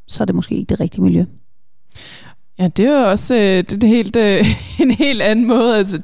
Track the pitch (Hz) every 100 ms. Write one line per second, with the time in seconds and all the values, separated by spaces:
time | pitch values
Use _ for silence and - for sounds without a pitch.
0 | - - - 180 - - - - 160 -
1 | 185 170 180 - - - - - - -
2 | - - - - - - 180 175 233 294
3 | 220 214 - 240 202 185 180 202 220 233
4 | - 233 208 190 214 - - - 269 214
5 | 285 233 196 220 233 - 233 214 196 165